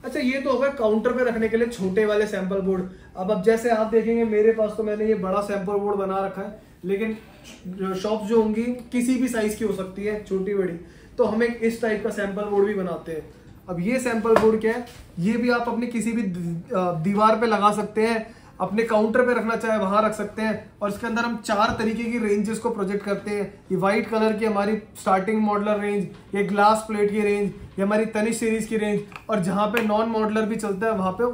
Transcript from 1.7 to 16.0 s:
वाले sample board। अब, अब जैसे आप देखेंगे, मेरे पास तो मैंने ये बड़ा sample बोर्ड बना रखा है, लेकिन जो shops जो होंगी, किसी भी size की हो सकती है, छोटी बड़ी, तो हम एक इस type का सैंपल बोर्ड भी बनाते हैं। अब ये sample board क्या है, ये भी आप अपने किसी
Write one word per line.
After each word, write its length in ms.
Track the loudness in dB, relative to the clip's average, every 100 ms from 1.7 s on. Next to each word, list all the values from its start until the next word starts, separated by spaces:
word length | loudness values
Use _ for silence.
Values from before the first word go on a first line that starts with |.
| -2 -2 0 2
वाले 220 | 2 0
sample 280 | -2 -2 -2
board। 280 | 0 0 -2 -10 -16 -8
अब, 140 | -2
अब 120 | 2
जैसे 260 | 4 4 2
आप 180 | 2 4
देखेंगे, 360 | 2 4 2
मेरे 280 | 2 4 4
पास 220 | 4 0 0
तो 60 |
मैंने 220 | -2 0 2
ये 100 | 2
बड़ा 260 | 2 -2
sample 320 | -2 -4 -2
बोर्ड 240 | -2 0 -2
बना 280 | -2 -2 -4
रखा 160 | -6
है, 200 | -10 -12 -20 -12 -4
लेकिन 320 | -2 -2 -6 -12 -20 -20 -16 -14
जो 280 | -6 -4 -4
shops 300 | -2 -2 2
जो 160 | 4
होंगी, 220 | 4 0
किसी 520 | -2 -4 -4 -2 0 2
भी 120 | 0
size 280 | 0 -2 -2
की 100 | -2
हो 80 |
सकती 300 | -2 -6 -6
है, 200 | -4 -6
छोटी 300 | -4 -4 -2
बड़ी, 200 | -2 -2 -6 -14 -20 -14 0
तो 60 |
हम 200 | 0 2
एक 160 | 0 0
इस 180 | -2 0
type 220 | -2 -2
का 60 | -2
सैंपल 320 | -4 -4 -4
बोर्ड 260 | 0 2 2
भी 60 |
बनाते 380 | 2 -4 -6 -8
हैं। 180 | -10 -10 -20 -20 -20 -8
अब 100 | -4
ये 200 | 0 0
sample 360 | 0 0 4 6
board 260 | 6 4
क्या 120 | 0
है, 120 | -2 -8 -16 -14 -2
ये 140 | 0
भी 160 | 2 2
आप 200 | 0 0
अपने 180 | -2 -2
किसी 240 | -2